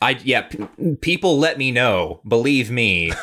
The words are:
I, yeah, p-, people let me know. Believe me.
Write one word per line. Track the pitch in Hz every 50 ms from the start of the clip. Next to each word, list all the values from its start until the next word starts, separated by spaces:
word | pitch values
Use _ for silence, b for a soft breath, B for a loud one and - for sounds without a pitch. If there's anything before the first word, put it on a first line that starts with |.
I, | - 127 135 127 -
yeah, | 131 123 113 101
p-, | - - - 104 - - - 202 175 147 -
people | - 165 175 175 - 185 160 139
let | 151 160 - 135
me | 135 131 123
know. | 120 123 123 101 90 87 78 - - -
Believe | 107 120 117 117 139 147 135 120 107
me. | 120 123 117 104 92 87 85 82 80 -